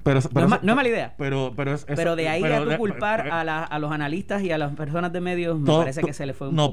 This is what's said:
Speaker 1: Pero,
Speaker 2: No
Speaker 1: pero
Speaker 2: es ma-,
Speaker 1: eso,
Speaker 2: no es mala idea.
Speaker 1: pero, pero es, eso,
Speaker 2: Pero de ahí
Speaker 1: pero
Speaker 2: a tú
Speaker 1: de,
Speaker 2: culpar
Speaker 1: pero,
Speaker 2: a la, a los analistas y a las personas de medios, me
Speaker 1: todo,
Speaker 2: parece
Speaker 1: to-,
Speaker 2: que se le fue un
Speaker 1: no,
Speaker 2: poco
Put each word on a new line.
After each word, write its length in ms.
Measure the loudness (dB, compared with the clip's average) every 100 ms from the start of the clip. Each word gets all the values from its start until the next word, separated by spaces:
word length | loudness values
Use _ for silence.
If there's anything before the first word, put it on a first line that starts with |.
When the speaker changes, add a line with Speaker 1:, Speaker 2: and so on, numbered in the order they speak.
Speaker 1:
Pero, 160 | 2 2
Speaker 2:
No 80 | 2
Speaker 1:
pero 140 | 4 4
Speaker 2:
es 40 |
ma-, 40 | 4
Speaker 1:
eso, 80 | 4
Speaker 2:
no 60 |
es 40 | 4
mala 140 | 4
idea. 260 | 0 -2 -4
Speaker 1:
pero, 360 | -2 0 -2 -2
pero 180 | -2
es, 80 | -4
eso, 140 | -2 0
Speaker 2:
Pero 200 | 0 0
de 140 | 0
ahí 140 | 0
Speaker 1:
pero 120 | 2 2
Speaker 2:
a 80 |
tú 60 | 0
Speaker 1:
de, 80 | 0
Speaker 2:
culpar 460 | 0 -2 -2 0
Speaker 1:
pero, 100 | -2
Speaker 2:
a 100 | -2
la, 200 | -2 -4
a 160 | -4 -4
los 120 | -4
analistas 520 | -2 -2 -4 -4 -2
y 80 | 0
a 80 | 0
las 120 | -2 -4
personas 360 | -4 -2 -2
de 80 | -2
medios, 400 | -2 -2 0 0
me 60 | 4
Speaker 1:
todo, 140 | 4
Speaker 2:
parece 220 | 2 0
Speaker 1:
to-, 60 | -4
Speaker 2:
que 60 |
se 140 | -4 -8
le 60 | -8
fue 140 | -2
un 60 | 2
Speaker 1:
no, 120 |
Speaker 2:
poco 40 | 2